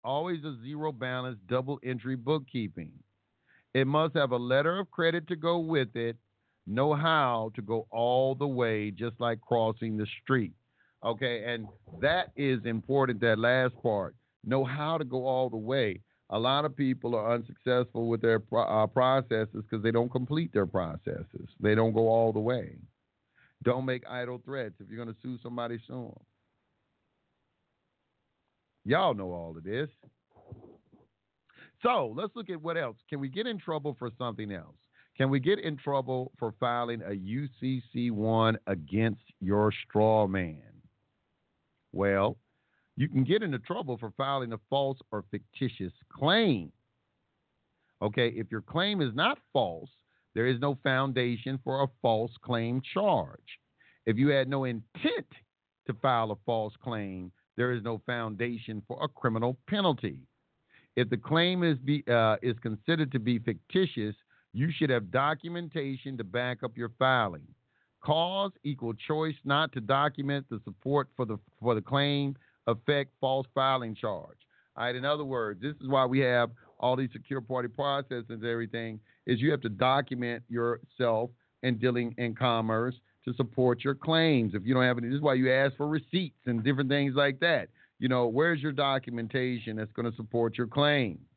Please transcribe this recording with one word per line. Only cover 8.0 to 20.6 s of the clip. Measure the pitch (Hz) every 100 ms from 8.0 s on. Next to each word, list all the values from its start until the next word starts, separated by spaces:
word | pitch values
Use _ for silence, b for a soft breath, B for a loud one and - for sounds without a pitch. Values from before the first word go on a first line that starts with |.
| 120 127 131 131
the | 143
way, | 123 117 110 107
just | 95 117 113
like | 120 117
crossing | - 120 110 110 113 107
the | 107 -
street." | - 131 95 - _ _ _ _
Okay, | 110 113 131 117 113
and | 117 107 - - -
that | 139 175 - -
is | 143 127 113
important, | 113 - 139 131 110
that | 117 107
last | 117 127 127 123
part. | 123 104 90 - _ _
Know | - 135 131
how | 143 151 165
to | 135
go | 127 127
all | 131 127
the | 113
way. | 107 135 113 92 _ _ _
A | 101
lot | 120 139
of | 151 139
people | 135 127 120
are | 120 107
unsuccessful | 120 113 - - 123 123 117 117
with | 113
their | 113 113
pro-, | 104 110
uh, | 117 107 110
processes | - 127 135 123 110 110 104 104
'cause | 113
they | 110
don't | 113 123
complete | 131 127 151 170
their | 107